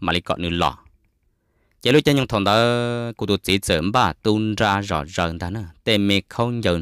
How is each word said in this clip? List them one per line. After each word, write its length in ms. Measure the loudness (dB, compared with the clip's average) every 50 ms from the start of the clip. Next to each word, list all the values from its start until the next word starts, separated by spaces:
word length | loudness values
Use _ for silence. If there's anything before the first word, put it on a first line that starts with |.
mà 120 | -4 -2 -2
đi 80 | -2
cọ 160 | -2 -4 -4
nữa 120 | -4 -4 -4
lọ. 300 | -2 0 0 0 -2 -4 _ -20 _ _ _ _ _ _ _ _ _ _ _ _ _ _ _ _ _ _ 0
Chỉ 100 | 2 4
lúc 120 | 4 4
cho 80 | 4 2
những 140 | 2 0
thằng 180 | 0 0 0 2
đó, 120 | 2 4 4 4 2 2 0 -2 -4 -4 -6 -6 -8 -8
cụ 100 | -6 -2
tụi 120 | -2 -2 -2
chỉ 200 | 0 0 0 0
chở 220 | 2 0 0 0 0 0 2
ba 200 | 2 2 2 0
tuôn 420 | -2 0 0 0 2 0 -2 -2
ra 260 | 0 0 2 2 0
rõ 240 | 0 -2 -4 -4 -4
ràng 340 | -4 -4 -2 -2 -2 -2 -4
ta 120 | -6 -6
nữa. 140 | -6 -8 -10 -12 -16 _ _
Tê 140 | 0 0 2
mê 220 | 2 2 2 0 -2 _
không 360 | -4 -4 -4 -2 -4 -2 -2
giờ 160 | 0 0 0